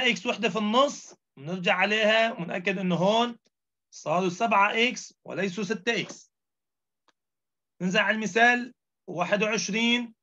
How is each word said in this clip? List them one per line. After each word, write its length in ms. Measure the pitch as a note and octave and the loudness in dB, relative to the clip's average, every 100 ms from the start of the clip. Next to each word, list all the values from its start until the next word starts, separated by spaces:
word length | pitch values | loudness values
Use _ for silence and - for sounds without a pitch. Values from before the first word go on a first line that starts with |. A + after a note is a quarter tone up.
| B3 | 2
إكس 200 | F#3+ B3 | 0 -2
وحدة 220 | G3+ A3 | -2 -2
في 100 | G#3+ | 0
النص، 560 | G#3 A#3+ C#4+ - - - _ - | 2 4 2 0 -16 -20 _ -14
بنرجع 380 | D3 F#3+ F3+ | -8 -4 0
عليها 580 | F#3 G3+ G#3+ G#3 A3 A3+ | 2 2 2 2 4 2
ونأكد 460 | A3 E3+ F#3+ F#3+ F#3+ | -2 -8 -6 -4 -2
إنه 160 | F#3 | 0
هون 440 | E3 F#3+ A3+ A#3+ A#3+ _ _ _ _ _ | 2 2 2 0 -4 _ _ _ _ _
صاروا 380 | - D3+ E3+ F#3 | -12 -4 0 0
سبعة 440 | F3+ A3+ G3+ G3+ | 0 0 4 2
إكس 420 | A3 A#3+ G#3 - _ | 2 0 -2 -14 _
وليسوا 400 | - C#3+ G3 F3+ | -12 -6 -4 -4
ستة 360 | F#3+ A3 A#3 G#3+ | -6 -4 -2 -2
إكس. 320 | - - - _ _ _ _ _ _ _ _ _ _ _ _ _ _ - | -4 -10 -20 _ _ _ _ _ _ _ _ _ _ _ _ _ _ -6
ننزل 180 | F3+ G#3 | -2 0
على 140 | G3+ | 0
المثال 600 | A3 G#3 A3 A#3+ B3 B3 - _ _ - | 0 0 4 4 4 -2 -16 _ _ -10
واحد 360 | D#3+ F3 G3+ | -4 -2 0
وعشرين، 720 | G#3+ A3 - A3 A#3 A#3+ A#3+ - | 0 -2 -2 0 2 0 -2 -14